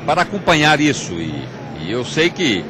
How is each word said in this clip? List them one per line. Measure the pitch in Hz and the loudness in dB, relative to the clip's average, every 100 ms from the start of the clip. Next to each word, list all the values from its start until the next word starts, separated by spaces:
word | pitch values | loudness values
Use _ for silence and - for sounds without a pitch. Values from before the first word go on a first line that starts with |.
para | - 160 | 0 0
acompanhar | 170 202 175 156 151 151 | 0 0 2 4 6 4
isso. | 151 - - | 2 0 -4
E, | 85 80 73 62 - - 76 | -6 -6 -6 -10 -12 -12 -10
e | 80 | -6
eu | 120 | -6
sei | 120 147 170 | -4 0 0
que | 170 160 95 | 2 0 0